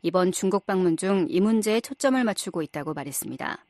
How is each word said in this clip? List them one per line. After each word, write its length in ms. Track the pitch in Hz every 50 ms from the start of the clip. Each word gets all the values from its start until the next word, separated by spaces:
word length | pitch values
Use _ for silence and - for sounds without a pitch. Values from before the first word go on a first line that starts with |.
이번 300 | - 175 170 185 180 185
중국 340 | 180 - - 190 190 202 -
방문 320 | - 196 185 185 175 165 160
중 300 | - 190 196 196 175 -
이 100 | - 180
문제에 420 | 196 214 226 220 208 214 214 226
초점을 420 | 233 - 269 _ - 269 262 262 247
맞추고 400 | 220 190 - - 202 165 165 156
있다고 300 | 143 - 151 139 147 156
말했습니다. 680 | 151 139 143 135 - - - 147 131 160 151 - - _ _